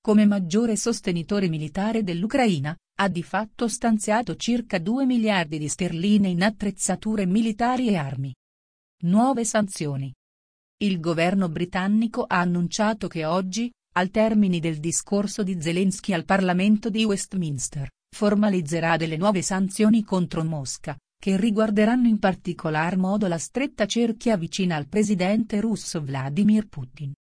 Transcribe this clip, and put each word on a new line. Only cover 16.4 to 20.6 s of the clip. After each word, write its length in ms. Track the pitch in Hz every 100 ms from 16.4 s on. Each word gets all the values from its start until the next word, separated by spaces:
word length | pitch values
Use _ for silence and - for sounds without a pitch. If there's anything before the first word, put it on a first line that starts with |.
| 185 180 196 214 226
di 140 | 208
Westminster, 840 | 220 196 - 190 160 135 - 147 135 _ _ -
formalizzerà 840 | 208 208 208 185 147 165 165 165
delle 200 | 165 156
nuove 240 | 202 185
sanzioni 600 | 165 190 190 - 214 226
contro 400 | 208 185 175 165
Mosca, 520 | 160 156